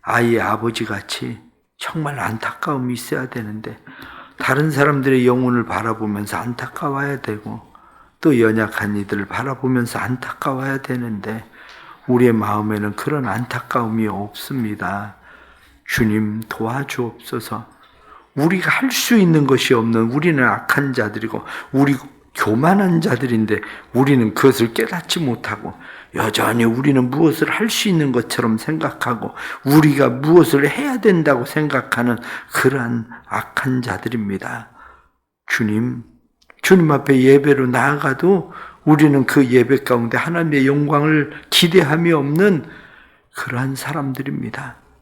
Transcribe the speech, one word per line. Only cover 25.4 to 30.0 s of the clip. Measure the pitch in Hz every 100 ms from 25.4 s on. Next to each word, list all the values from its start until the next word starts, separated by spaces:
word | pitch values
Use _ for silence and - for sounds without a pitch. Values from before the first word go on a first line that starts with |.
| - 107 107 - - - - -
여전히 | - - 110 117
우리는 | 117 117 143 135 123
무엇을 | 131 160 - 151
할 | - 220
수 | - 214
있는 | 170 147
것처럼 | 123 113 - 117 110
생각하고 | - 156 143 - - 113 - - - - 135
우리가 | 151 151 139